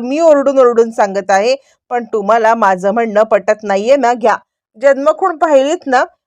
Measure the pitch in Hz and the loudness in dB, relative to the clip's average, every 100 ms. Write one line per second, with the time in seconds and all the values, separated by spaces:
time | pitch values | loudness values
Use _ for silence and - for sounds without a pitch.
0 | 240 285 330 285 269 269 247 233 233 226 | 2 0 2 2 2 2 2 2 -2 0
1 | 208 196 196 196 220 269 _ _ _ 240 | -2 -2 0 0 0 -4 _ _ _ -8
2 | 226 220 196 226 220 233 202 190 196 220 | -6 -6 0 0 2 2 0 0 -2 -2
3 | 233 208 220 208 - 214 214 196 214 285 | -2 0 0 0 0 -4 -2 -4 0 0
4 | 240 240 220 196 _ _ _ 220 269 269 | 2 0 -2 -2 _ _ _ _ 0 0
5 | 285 311 370 320 339 285 269 349 - 254 | 0 0 -2 -2 2 2 2 -4 -2 -2
6 | 226 _ | -2 _